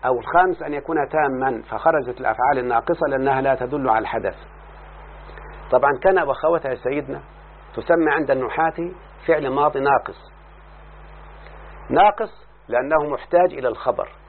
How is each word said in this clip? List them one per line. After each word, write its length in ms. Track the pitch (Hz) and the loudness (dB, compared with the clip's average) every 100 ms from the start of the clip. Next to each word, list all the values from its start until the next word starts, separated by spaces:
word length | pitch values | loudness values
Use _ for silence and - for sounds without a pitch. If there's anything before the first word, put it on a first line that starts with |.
| 127 | 0
أو 140 | 123 | -2
الخامس 440 | 113 170 185 175 | 2 2 2 0
أن 100 | 147 | -6
يكون 220 | 147 139 165 139 | -8 -4 -4 0
تاما 500 | 156 143 131 135 120 | 0 0 0 -4 -4
فخرجت 580 | - 110 160 156 123 123 | -8 0 2 2 -2 -4
الأفعال 380 | - 110 127 135 | -4 0 2 2
الناقصة 500 | 123 117 117 170 151 | 0 -2 0 -2 0
لأنها 320 | 135 135 135 | 0 0 0
لا 140 | 135 131 | 2 0
تدل 340 | 127 143 131 | -2 -2 2
على 100 | 113 | 0
الحدث. 360 | 104 113 98 - - - - - - - - - - - - - - | 0 -4 -4 -8 -20 -20 -20 -20 -20 -20 -20 -20 -18 -18 -18 -18 0
طبعًا 200 | 123 139 135 | 2 2 4
كان 160 | 190 185 | 4 2
وأخواتها 500 | 147 127 156 170 135 | 0 0 0 0 -2
يا 40 | 127 | -4
سيدنا 460 | 127 143 135 139 - - - - - - | -2 -4 -6 -12 -12 -20 -20 -20 -14 -12
تسمى 360 | 110 170 156 | 2 4 4
عند 200 | 147 143 | 2 2
النحاة 600 | 131 120 - 160 - 170 185 - - - | 0 0 0 0 0 -10 -10 -20 -10 0
فعل 220 | 156 139 | 0 2
ماضي 300 | 135 147 143 | 2 2 2
ناقص، 520 | 135 139 - - - - - - - - - - - - - - - - - - - | 2 2 0 -16 -20 -20 -20 -20 -20 -20 -20 -20 -20 -20 -20 -20 -20 -20 -20 -20 -2
ناقص 580 | 135 202 202 214 - - - - | 4 4 4 -8 -10 -20 -20 -2
لأنه 420 | 117 135 156 147 | -2 2 0 0
محتاج 400 | 139 - 175 180 | -6 2 4 4
إلى 140 | 156 127 | 2 -4
الخبر. 420 | 110 127 - - - | -2 -2 -2 -6 -12